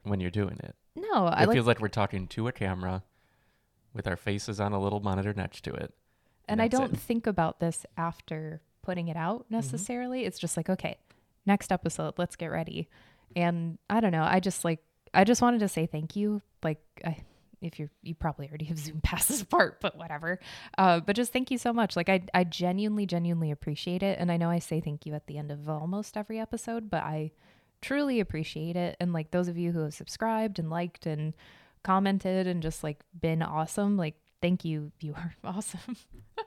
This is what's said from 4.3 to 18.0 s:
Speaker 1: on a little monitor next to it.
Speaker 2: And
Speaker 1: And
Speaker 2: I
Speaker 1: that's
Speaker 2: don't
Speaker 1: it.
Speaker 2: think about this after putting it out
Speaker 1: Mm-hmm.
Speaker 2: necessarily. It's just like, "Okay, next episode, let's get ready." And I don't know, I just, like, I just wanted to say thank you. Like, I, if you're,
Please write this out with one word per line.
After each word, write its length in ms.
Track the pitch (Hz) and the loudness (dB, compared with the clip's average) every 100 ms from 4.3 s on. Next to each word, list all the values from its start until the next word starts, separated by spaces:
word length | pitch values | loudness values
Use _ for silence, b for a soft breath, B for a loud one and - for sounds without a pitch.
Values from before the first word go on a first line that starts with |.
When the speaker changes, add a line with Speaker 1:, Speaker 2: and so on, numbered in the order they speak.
| 101 - 104 | -2 -2 -2
Speaker 1:
on 120 | 101 | 0
a 80 | 101 | 0
little 200 | 98 104 | 0 0
monitor 340 | 101 95 98 | 0 0 0
next 300 | 101 95 - | -2 -4 -8
to 80 | - | -10
it. 180 | - - - _ _ _ _ - | -8 -8 -12 _ _ _ _ -4
Speaker 2:
And 140 | 214 | 0
Speaker 1:
And 20 | |
Speaker 2:
I 60 | 226 | 2
Speaker 1:
that's 100 | 247 | 2
Speaker 2:
don't 140 | 269 | 2
Speaker 1:
it. 60 | - | -2
Speaker 2:
think 260 | - 233 226 | -2 -2 0
about 320 | 185 160 - | 2 0 0
this 260 | 170 - - - | -4 -4 -8 -6
after 640 | 165 - - 156 156 156 - _ | -6 -6 -10 -10 -8 -12 -16 _
putting 260 | - 180 170 | -6 -4 -4
it 80 | 160 | -2
out 240 | 165 233 - | -2 -4 -4
Speaker 1:
Mm-hmm. 80 | 226 | -2
Speaker 2:
necessarily. 680 | 135 131 - 247 247 254 | -2 -4 -4 -4 -4 -4
It's 140 | 208 - | -4 -4
just 180 | 165 - | -4 -2
like, 120 | 165 | 0
"Okay, 260 | 190 - - _ b b _ - | 0 -2 -6 _ b b _ 2
next 260 | 202 - | 2 2
episode, 420 | 185 170 - 156 - | 0 0 -2 -4 -2
let's 200 | 175 - | -4 -4
get 100 | 165 | -4
ready." 420 | 165 160 160 160 b b b b | -4 -4 -6 -8 b b b b
And 440 | - 170 175 165 160 - | 2 2 2 -2 -6 0
I 80 | 220 | 2
don't 140 | 220 | 4
know, 100 | 160 | 4
I 160 | 160 185 | 4 4
just, 260 | 185 - | 4 0
like, 200 | 170 160 _ _ _ | 0 -2 _ _ _
I 120 | - | 6
just 180 | 196 240 | 6 8
wanted 180 | 247 240 | 6 4
to 80 | 202 | 2
say 180 | - 160 | 0 -2
thank 280 | 156 160 | -2 -4
you. 280 | 202 208 208 - _ | -2 0 -2 -6 _
Like, 180 | 160 156 _ - | -4 -4 _ -10
I, 120 | - 156 B B B - | -6 -6 B B B -12
if 200 | 165 - | -10 -8
you're, 100 | 147 - | -10 -10